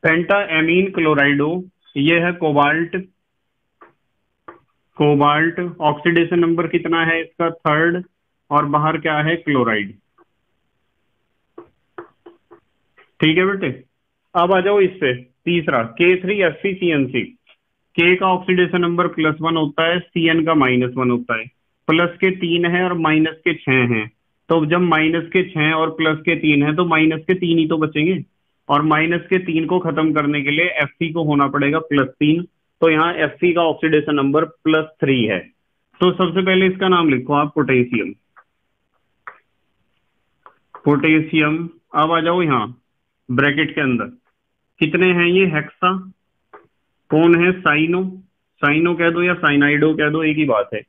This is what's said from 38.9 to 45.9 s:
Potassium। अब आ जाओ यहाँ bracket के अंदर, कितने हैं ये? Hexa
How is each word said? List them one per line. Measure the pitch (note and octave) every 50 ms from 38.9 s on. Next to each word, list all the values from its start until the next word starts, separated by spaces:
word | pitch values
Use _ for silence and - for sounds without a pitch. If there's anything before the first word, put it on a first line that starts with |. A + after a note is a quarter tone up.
| _ _ _ _ _ _ _ - - _ _ _ _ _ _ _ _ _ _ _ _ _ _ _ _ _ _ _ _ _ _ - _ _ _ _ _ - _
Potassium। | C#3+ D3 C#3 - D#3+ D#3 D#3 D3+ D#3 - D#3 D3+ D3+ D#3 E3 E3+ E3+ - _ _ _ -
अब | D#3 D3+ D#3+
आ | E3 E3
जाओ | D#3+ E3+ E3+ F3+
यहाँ | F3+ D#3 C#3 A#2+ G#2+ B2 B2 _ _ _ _ _ _ _ _ _ _ -
bracket | B2 B2 C#3 C#3+ C#3+ D3+ D#3 C#3+ C#3+
के | -
अंदर, | D3 C3 B2 A2+ G#2 - - _ _ _ _ _ _ _ _ _ _ _ _ _
कितने | D#3+ D#3 D#3 E3+ F3+ F#3
हैं | F3+ F3 F3
ये? | F3 F3 F#3+ G3
Hexa | F#3 D#3 D3+ D3+ - - _ - F3+